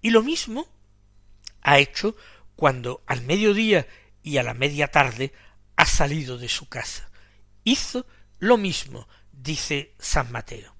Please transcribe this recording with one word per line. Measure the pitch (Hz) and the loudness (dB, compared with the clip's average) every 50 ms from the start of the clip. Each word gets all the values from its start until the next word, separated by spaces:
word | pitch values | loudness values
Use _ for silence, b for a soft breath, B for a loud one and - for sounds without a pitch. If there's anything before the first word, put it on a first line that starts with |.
Y | - 220 | 0 6
lo | 226 226 220 | 4 4 4
mismo | 269 320 330 - - 220 254 339 - - - _ _ _ _ _ _ _ - _ - - - _ - - - | 4 -4 -4 -4 -8 -8 -10 -10 -12 -16 -20 _ _ _ _ _ _ _ -20 _ -20 -20 -20 _ -20 -20 -6
ha | - - 143 143 | 2 4 6 6
hecho | 143 - - - - 202 220 b b b b b b b _ | 4 2 -2 -4 -4 -4 -4 b b b b b b b _
cuando | - 156 143 131 127 120 123 127 - _ | 2 2 2 2 2 -6 -8 -8 -8 _
al | - 143 123 | -6 -6 -6
mediodía | 120 127 160 202 214 214 202 208 226 220 208 180 139 b b b b b b _ _ | -2 0 0 2 4 2 2 2 2 4 2 2 2 b b b b b b _ _
y | 151 147 135 | -2 -2 -2
a | 123 | -2
la | 117 120 | -2 -4
media | 117 127 147 147 143 147 143 | -2 -4 -2 0 -2 -2 2
tarde | - - 147 131 113 110 131 139 b b b b b b _ _ _ | 4 2 2 2 0 -6 -8 -8 b b b b b b _ _ _
ha | - 156 | 2 2
salido | - - - 170 139 147 160 147 127 127 120 | 4 4 2 2 2 2 -4 -4 -6 -10 -10
de | 123 117 | -6 -6
su | - - - - | -6 -6 -6 -10
casa. | - 123 110 - - - - - b b b b b b b _ - - _ | -10 -10 -10 -8 -10 -10 -12 -14 b b b b b b b _ -20 -6 _
Hizo | 214 254 - - - - 247 254 b b b b b _ - | 0 0 0 0 -6 -6 -8 -8 b b b b b _ -4
lo | - 202 247 226 | 4 4 4 4
mismo, | 202 190 156 - - - - 113 117 b b b b b | 4 0 -4 -4 -8 -8 -12 -16 -16 b b b b b
dice | - 139 127 139 160 - - - 151 143 139 - - - | -20 -14 -8 -6 -6 -6 -4 -4 -4 -4 -4 -8 -16 -12
San | - - - 156 131 117 | -8 0 0 0 0 0
Mateo. | 120 113 - - - - - - - - | -6 -10 -10 -10 -16 -16 -18 -20 -20 -20